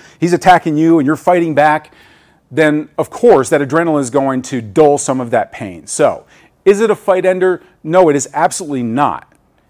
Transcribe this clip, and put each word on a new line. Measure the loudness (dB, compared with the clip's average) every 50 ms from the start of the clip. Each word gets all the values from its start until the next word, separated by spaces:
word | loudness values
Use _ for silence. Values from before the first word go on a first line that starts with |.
| -20 -20 -8 -4
he's | -2 -2
attacking | -2 0 4 4 2 4 2 -2 -2 0
you | 2 2 2 2
and | 2
you're | 0 -2
fighting | -2 0 0 0 0 0 -2 0
back, | 2 2 2 2 0 -4 -12 _ _ _ _ _ _ _ _ _ _ _ _
then | -2 0 0 2 0 -2 -6 -8 -6 -8
of | -8 -8
course | -6 0 4 4 6 4 4 2
that | 0 -2
adrenaline | -2 0 -2 -2 0 0 0 -2
is | -2 -2
going | -2 -2 -2 -2 -4 -6
to | -6 -6 -8 -8
dull | -8 -4 2 4 4 4 4 2
some | -2 -4 -4 -4
of | -4 -2
that | -2 -2 -2 -4
pain. | -8 -14 -12 -12 -12 -16 -14
So | -12 -4 -2 -2 -2 -2 -4 -14 _ _ _ _ _ _ _ 0
is | 0 2 2
it | 2 -2
a | -2
fight | -2 0 -2 0 0 0
ender? | 0 0 0 0 -2 -2 -2 _ _ _ _ -8
No, | 0 2 4 4 4
it | 2
is | 0 -2 -4 -4
absolutely | -2 -2 -2 -2 -6 -10 -8 -6 -6
not. | -4 -4 -2 -2 -2 -2 -4 -8 -14 _ _ _ _ _ _ _ _